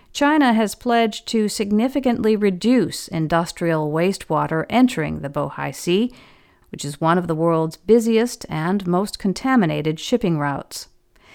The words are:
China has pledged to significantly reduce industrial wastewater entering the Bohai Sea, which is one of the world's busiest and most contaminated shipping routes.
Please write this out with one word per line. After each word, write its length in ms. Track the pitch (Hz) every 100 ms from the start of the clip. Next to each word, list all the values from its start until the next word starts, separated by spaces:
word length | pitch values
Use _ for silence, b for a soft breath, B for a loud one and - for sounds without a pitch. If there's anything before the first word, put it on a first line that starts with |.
| b
China 420 | - 285 311 254
has 220 | 220 208 -
pledged 520 | 247 233 226 - -
to 220 | 220 208
significantly 840 | - 202 208 262 277 254 233 214 214
reduce 720 | 208 175 226 254 165 - -
industrial 840 | 165 156 170 170 - 170 156 151
wastewater 760 | 156 185 190 - 151 147 160 -
entering 500 | 247 247 - 151 156
the 100 | 143
Bohai 440 | 147 143 - 143
Sea, 400 | - 175 185 247 b b b b b b
which 140 | - 143
is 160 | 143
one 160 | 160 180
of 100 | 170
the 80 | 156
world's 420 | 170 160 160 -
busiest 680 | - 233 226 220 240 - -
and 380 | 156 170 202 175
most 320 | 175 208 -
contaminated 800 | 196 - 262 254 165 147 156 160
shipping 380 | - 247 185 156
routes. 520 | 143 139 - - - _ _ b b